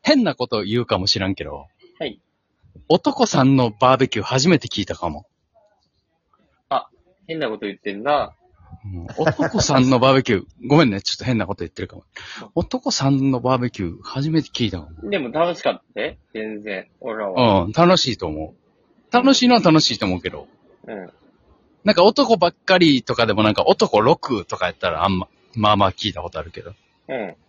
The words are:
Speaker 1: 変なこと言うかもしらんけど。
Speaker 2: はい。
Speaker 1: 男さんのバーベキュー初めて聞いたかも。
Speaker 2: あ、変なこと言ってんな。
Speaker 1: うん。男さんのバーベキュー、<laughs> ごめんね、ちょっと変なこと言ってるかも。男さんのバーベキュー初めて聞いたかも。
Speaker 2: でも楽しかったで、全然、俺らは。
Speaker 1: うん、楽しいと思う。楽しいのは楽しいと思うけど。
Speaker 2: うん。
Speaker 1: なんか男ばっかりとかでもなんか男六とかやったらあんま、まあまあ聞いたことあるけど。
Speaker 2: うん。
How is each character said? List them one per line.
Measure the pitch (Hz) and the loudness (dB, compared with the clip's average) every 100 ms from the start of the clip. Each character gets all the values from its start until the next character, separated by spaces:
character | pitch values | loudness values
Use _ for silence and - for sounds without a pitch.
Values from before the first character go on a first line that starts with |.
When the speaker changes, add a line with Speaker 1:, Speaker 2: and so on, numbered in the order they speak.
Speaker 1:
変 | - 285 196 | 2 2 2
な | - | 0
こ | 123 | -4
と | 110 | -2
言 | 101 117 | -2 -2
う | 117 | 0
か | 101 | 0
も | 95 | 0
し | 110 | 0
ら | 95 | -2
ん | 95 | -4
け | 73 | -8
ど。 | 73 69 _ - _ | -12 -16 _ -20 _
Speaker 2:
は | 143 | -10
い。 | 98 _ _ _ _ _ - - | -10 _ _ _ _ _ -20 0
Speaker 1:
男 | 165 302 - 247 | 2 2 0 0
さ | 160 | 4
ん | 131 135 | 4 4
の | 120 | 2
バ | - 127 131 | 2 4 4
ー | |
ベ | 131 | 2
キ | 110 | -2
ュ | |
ー | 98 | -2
初 | 131 147 | 0 2
め | 165 | 2
て | - | 0
聞 | - | -8
い | 95 | -6
た | 101 | -6
か | 85 | -6
も。 | 73 _ _ _ _ _ _ _ _ _ _ _ _ _ _ _ | -8 _ _ _ _ _ _ _ _ _ _ _ _ _ _ _
Speaker 2:
あ、 | 135 - _ _ _ - | -6 -6 _ _ _ -12
変 | 160 | -6
な | 131 | -6
こ | 107 | -6
と | 104 | -8
言 | 98 | -8
っ | |
て | 104 | -10
ん | 101 | -6
な。 | 127 147 113 _ _ _ _ - 104 | -2 -2 -2 _ _ _ _ -18 -14
Speaker 1:
う | 92 | -12
ん。 | 85 - | -12 -2
男 | 160 - - 214 | -2 0 -2 -2
さ | - 135 | 2 2
ん | 127 | 2
の | 127 | 4
バ | 131 | 4
ー | 135 | 2
ベ | |
キ | 123 98 | 2 -4
ュ | |
ー、 | - _ | -4 _
<laughs> | - | 2
ご | 147 | 4
め | 135 | 4
ん | |
ね、 | 98 | 0
ち | - | -6
ょ | - | -6
っ | |
と | |
変 | 113 113 | -4 -2
な | 90 | -4
こ | 101 | -6
と | |
言 | 85 | -10
っ | |
て | - | -10
る | 101 | -12
か | - | -14
も。 | _ - - - - | _ -20 -18 -18 -8
男 | - 180 254 269 | -6 -4 -6 -4
さ | - 139 | -2 0
ん | 139 135 | 2 0
の | 127 | 0
バ | 123 131 | 0 0
ー | |
ベ | 123 | -2
キ | - | -6
ュ | 90 - | -8 -8
ー | |
初 | - 135 147 | -10 -6 -2
め | 156 | -2
て | - | -4
聞 | - 113 | -6 -4
い | |
た | 90 | -6
か | 76 | -12
も。 | - 196 | -16 -6
Speaker 2:
で | 196 | -6
も | 123 | -4
楽 | 147 175 170 | -2 -2 0
し | |
か | 135 | -4
っ | - | -4
た | _ | _
で、 | 104 139 - _ | -8 -8 -10 _
全 | 110 110 107 | -10 -10 -10
然、 | 107 95 - _ | -10 -10 -12 _
俺 | 127 110 | -12 -8
ら | 101 | -4
は。 | 92 117 98 | 0 2 2
Speaker 1:
う | 90 | 0
ん、 | |
楽 | 131 175 180 | 2 2 2
し | - | -2
い | 104 | -6
と | 85 | -8
思 | 76 76 | -8 -12
う。 | _ _ _ _ _ _ | _ _ _ _ _ _
楽 | 240 262 | 2 2
し | 269 | 2
い | 247 | 4
の | 240 | 4
は | |
楽 | 175 156 | 6 4
し | - | 2
い | 113 | -2
と | 101 | -4
思 | 92 | -4
う | |
け | 87 | -6
ど。 | 78 - _ _ _ - | -10 -18 _ _ _ -16
Speaker 2:
う | |
ん。 | 104 90 _ _ _ _ _ _ _ | -16 -16 _ _ _ _ _ _ _
Speaker 1:
な | 202 | 0
ん | 175 | 4
か | |
男 | 190 - 226 220 | 4 4 2 2
ば | 175 | 2
っ | |
か | - - 185 | 0 2 4
り | 165 135 | 6 4
と | - 120 | 0 0
か | 113 | 0
で | |
も | 104 | 2
な | 107 | 2
ん | |
か | 98 | 2
男 | 120 190 214 104 | 2 2 4 4
六 | 110 170 - 110 87 | 4 2 0 -4 -4
と | 104 | -6
か | 90 | -6
や | |
っ | - | -4
た | 92 | -6
ら | 78 92 | -2 -2
あ | |
ん | 92 | -2
ま、 | - _ _ 110 | -4 _ _ -2
ま | 107 | 2
あ | 104 | 4
ま | 98 | 2
あ | |
聞 | - 107 | 0 -8
い | |
た | 85 | -8
こ | 87 | -10
と | 80 | -12
あ | |
る | 78 | -12
け | - | -16
ど。 | 85 107 _ _ - | -18 -20 _ _ -12
Speaker 2:
う | |
ん。 | 127 95 - | -10 -10 -14